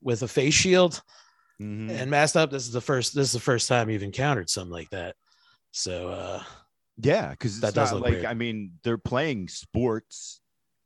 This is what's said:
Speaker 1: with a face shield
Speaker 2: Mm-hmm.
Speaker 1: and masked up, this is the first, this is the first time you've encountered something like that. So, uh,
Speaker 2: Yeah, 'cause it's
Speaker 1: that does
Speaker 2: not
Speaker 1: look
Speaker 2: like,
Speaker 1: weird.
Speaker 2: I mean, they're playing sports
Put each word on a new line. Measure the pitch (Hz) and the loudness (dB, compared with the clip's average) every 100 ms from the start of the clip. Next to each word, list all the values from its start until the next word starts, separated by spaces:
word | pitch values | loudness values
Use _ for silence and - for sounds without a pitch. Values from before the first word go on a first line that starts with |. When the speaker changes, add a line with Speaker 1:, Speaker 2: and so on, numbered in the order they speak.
Speaker 1:
with | 135 117 | -2 -2
a | 120 | 0
face | - 139 | 2 4
shield | 151 185 185 180 - - - _ _ _ - | 4 6 6 6 2 -14 -20 _ _ _ -12
Speaker 2:
Mm-hmm. | 104 104 110 | -10 -8 -6
Speaker 1:
and | 113 131 | -6 0
masked | 147 151 170 | 4 6 6
up, | 156 | 2
this | 135 120 | 0 -4
is | |
the | 120 | -4
first, | - 131 120 | 0 0 0
this | 143 135 | 0 0
is | |
the | 120 | 0
first | - 120 - | 2 2 4
time | 123 110 | 2 2
you've | 107 | 0
encountered | 101 98 139 131 85 | -4 -2 0 0 -2
something | - 90 | -4 -6
like | 85 82 | -10 -10
that. | 95 87 - _ _ _ _ _ | -8 -8 -12 _ _ _ _ _
So, | - - 87 90 | -8 -6 -6 -6
uh, | 92 92 92 - - _ _ _ - | -8 -8 -10 -12 -20 _ _ _ -2
Speaker 2:
Yeah, | 120 196 78 - | 2 2 0 -4
'cause | 120 104 | -6 -2
it's | |
Speaker 1:
that | 107 | 0
does | 107 - | 2 2
Speaker 2:
not | 101 | 2
Speaker 1:
look | 120 | 0
Speaker 2:
like, | |
Speaker 1:
weird. | - 110 | 0 -2
Speaker 2:
I | |
mean, | 117 117 110 98 85 | -4 -4 -6 -8 -6
they're | 120 113 | -2 -2
playing | - 123 156 120 87 | 0 0 0 -2 -6
sports | - - 113 123 110 - - - - _ _ _ _ | -10 -6 0 0 0 -6 -16 -18 -18 _ _ _ _